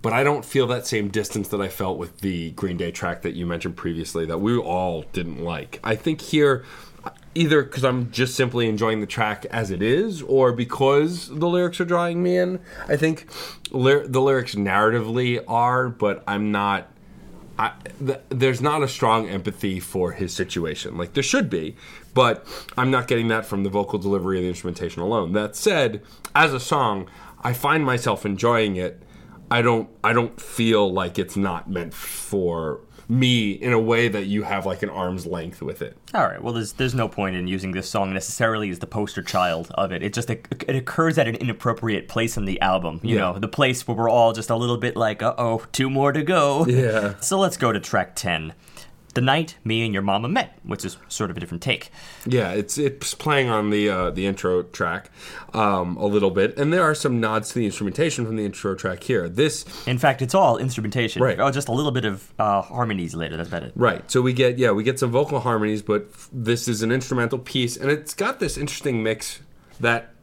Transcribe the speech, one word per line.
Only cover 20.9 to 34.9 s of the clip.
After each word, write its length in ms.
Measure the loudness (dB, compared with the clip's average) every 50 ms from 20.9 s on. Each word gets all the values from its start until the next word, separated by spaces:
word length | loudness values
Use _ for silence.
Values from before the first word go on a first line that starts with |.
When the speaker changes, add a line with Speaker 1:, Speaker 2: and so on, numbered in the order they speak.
| -6
Speaker 1:
Like, 160 | -6 -6 -4 -2
there 80 | -2 -2
should 260 | 2 2 0 0 0
be, 280 | -2 -4 -4 -6 -10 -12 -20 -20 -20 -20 -20 -4 2
but 320 | 4 4 4 4 0 -4 -14 -16 -14 -14 -10 -4
I'm 140 | 0 2 2
not 160 | 2 2 2
getting 220 | 2 0 2 2 2
that 180 | 2 0 0
from 160 | -2 -4 -2 -2
the 80 | 0
vocal 280 | 0 0 -2 0 -2 -4
delivery 400 | 0 0 0 0 0 0 0 0
and 60 | 0
the 40 | -2
instrumentation 540 | -4 -4 -6 -8 -6 -4 -6 -8 -6 -4 -2
alone. 300 | 0 0 0 0 2 0
That 220 | 0 0 -2 -6
said, 460 | 0 0 2 2 4 2 0 -2 -4 -12 -14 -20 -18 -18 0 4
as 180 | 6 6 6 4
a 80 | -2
song, 480 | -2 0 0 2 2 2 0 -2 -6 -10 -14 -20 -20 -20 -20 -6 -4
I 100 | -4 -4
find 320 | 0 2 2 2 2 2
myself 420 | 2 0 0 0 0 -2 0 -2
enjoying 500 | -4 -2 2 2 4 4 4 2 2 0
it. 260 | -2 -4 -4 -6 -8 -20 -20 -20 -20 -20 -20 -20 -20 -6 0
I 120 | 2 4 4
don't, 260 | 4 4 2 0 -4 -12 -2 0
I 100 | 2 4
don't 280 | 4 2 0 -4 -12
feel 520 | -14 -12 -2 0 2 4 6 6 6 4 2
like 260 | 0 -2 -2 -2 -4
it's 180 | -4 -2 -2
not 340 | -2 -2 -2 -2 -6 -6 -6
meant 240 | -6 -6 -6 -6 -10
for 880 | -12 -12 -10 -10 -10 -8 -4 -2 0 0 0 0 -2 -4 -4 -6 -8 -10 -20 -20 -20 -4
me 460 | 0 2 4 4 4 4 4 2 0 -2
in 180 | -2 0 2 2
a 40 | 2
way 300 | 4 4 4 4 4 2
that 160 | 0 -2 -2
you 200 | -2 -2 -2 -2
have, 200 | -2 -4 -2 -2
like, 180 | -4 -4 -4 -4
an 60 |
arm's 380 | -6